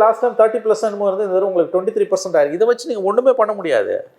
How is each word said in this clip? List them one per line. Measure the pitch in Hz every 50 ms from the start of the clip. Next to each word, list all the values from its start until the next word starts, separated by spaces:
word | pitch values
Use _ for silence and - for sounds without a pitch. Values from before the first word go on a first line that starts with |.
| 214
லாஸ்ட் | 220 220 220 247
டைம் | 240 214 -
தேர்ட்டி | 220 220 220 233 214
ப்ளஸ் | 220 208 214 226 214
என்னமோ | 202 202 202 196
இருந்தது, | 190 190 214 196 185 190 196 196
உங்களுக்கு | 190 175 165 - -
டுவெண்ட்டி | 185 190 220 202 214
த்ரீ | 202 - 190
பர்சன்ட் | 185 - 190 170 156
ஆயிருக்கு. | 143 143 151 180
இதை | 220 233
வச்சு | 240 233 - 320
நீங்க | 240 208 185 190
ஒண்ணுமே | 208 233 247 269 247 240
பண்ண | 214 208 214 202
முடியாது. | 180 160 135 113 101 95 95 - - - _